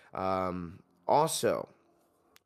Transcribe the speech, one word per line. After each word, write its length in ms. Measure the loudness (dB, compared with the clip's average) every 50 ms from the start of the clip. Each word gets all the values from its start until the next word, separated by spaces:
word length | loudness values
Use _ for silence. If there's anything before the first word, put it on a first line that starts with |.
| -20 -12 -8
Um, 640 | -4 -2 -2 0 0 -2 -2 -4 -6 -8 -10 -14 -18 _ _ _ _ 0
also, 640 | 2 4 4 4 2 0 0 0 0 0 0 -4 -8 -14 _ _ _ _ _ _ _ _ _ _ _ _ -20 _